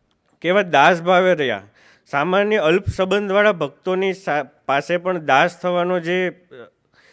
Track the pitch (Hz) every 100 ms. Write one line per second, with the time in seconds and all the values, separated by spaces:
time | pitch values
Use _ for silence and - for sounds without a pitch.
0 | _ _ _ _ 165 196 185 143 156 175
1 | 170 185 185 170 131 101 104 _ _ _
2 | _ 143 160 190 208 214 156 180 - -
3 | 185 202 202 196 208 180 143 - 185 185
4 | 190 180 - 147 135 _ - 139 147 175
5 | 180 185 147 135 175 - 180 175 175 185
6 | 165 180 180 175 _ 127 110 _ _ _
7 | _